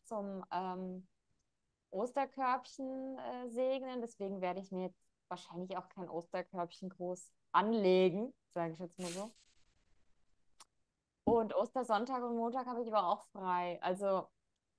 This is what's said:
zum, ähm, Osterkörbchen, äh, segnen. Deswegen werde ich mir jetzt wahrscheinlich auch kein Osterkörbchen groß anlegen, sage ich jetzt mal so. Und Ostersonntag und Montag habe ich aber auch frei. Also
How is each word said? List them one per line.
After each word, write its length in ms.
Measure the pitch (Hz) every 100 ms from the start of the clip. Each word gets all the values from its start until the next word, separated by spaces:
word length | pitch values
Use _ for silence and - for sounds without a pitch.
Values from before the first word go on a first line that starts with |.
| -
zum, 380 | 220 202 196 -
ähm, 540 | 180 185 185 185 185 185 _ _ _ _ _ _ _ -
Osterkörbchen, 1300 | 190 247 262 269 269 262 254 254 - 262 262 262 262
äh, 300 | 247 247 247
segnen. 520 | 233 254 262 262 254
Deswegen 380 | 233 - 196 196
werde 180 | 180 180
ich 100 | 190
mir 140 | 185 185
jetzt 120 | - _ _ -
wahrscheinlich 480 | 180 - 170 185 185
auch 120 | 180
kein 200 | - 175
Osterkörbchen 800 | 165 170 185 175 185 170 - 185
groß 420 | 185 180 180 - _ _
anlegen, 840 | 170 202 226 190 185 185 175 240 - _
sage 200 | 175 165
ich 40 | 160
jetzt 200 | 175 -
mal 120 | 180
so. 200 | 175 214 - _ _ _ _ _ _ _ _ _ _ _ - - _ _ _ _ _
Und 300 | - 233 214
Ostersonntag 680 | 147 208 262 247 208 247 254
und 140 | 240 233
Montag 300 | 226 254 247
habe 160 | 240
ich 60 | 233
aber 140 | 214 180
auch 160 | 214 -
frei. 460 | 208 185 180 175 170
Also 460 | - 185 202 190 - _ _ _ _